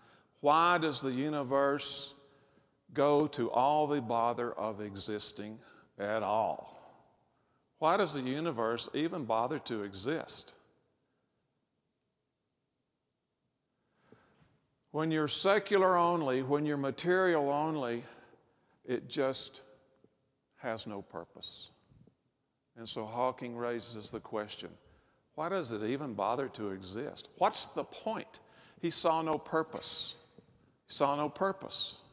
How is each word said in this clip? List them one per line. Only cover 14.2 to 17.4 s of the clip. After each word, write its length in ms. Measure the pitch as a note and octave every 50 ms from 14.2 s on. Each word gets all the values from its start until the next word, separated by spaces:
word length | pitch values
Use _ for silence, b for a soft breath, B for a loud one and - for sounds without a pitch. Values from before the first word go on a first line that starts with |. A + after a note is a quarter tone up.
| b b b b b b b b b _ _ _ _ _
When 180 | - D3+ D#3+ D#3+
you're 180 | D#3 D#3 D3+
secular 680 | C#3+ - - - G3 G3+ G#3+ G3+ - G#3 F#3+ F#3+ F#3 F3+
only, 460 | F3 E3+ E3+ F3 E3 D3+ C3+ B2+ C3 C3+
when 220 | C3 D3 D3 D3+
you're 120 | D3+ D3
material 720 | C#3 C#3 C3+ B2+ - - F3 F3+ F#3 F#3+ F3+ E3 D3+